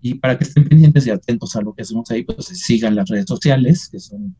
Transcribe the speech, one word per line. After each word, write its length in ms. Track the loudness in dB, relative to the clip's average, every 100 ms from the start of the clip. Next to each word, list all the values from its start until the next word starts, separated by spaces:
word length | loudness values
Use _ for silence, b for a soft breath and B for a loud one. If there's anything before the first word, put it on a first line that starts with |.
y 120 | -6
para 220 | -4 -2 -2
que 80 |
estén 200 | 0 2
pendientes 420 | 6 8 8 6 2
y 40 |
atentos 460 | -4 -4 -6 -6 -8
a 60 |
lo 100 | -8
que 80 | -10
hacemos 280 | -10 -10 -6
ahí, 140 | -8
pues 220 | -6 -12 -12
sigan 480 | -12 -2 0 0
las 140 | -2 -2
redes 180 | -4 -4
sociales, 640 | -4 0 0 2 2 0
que 100 | -18
son 360 | -16 -14 -14 -16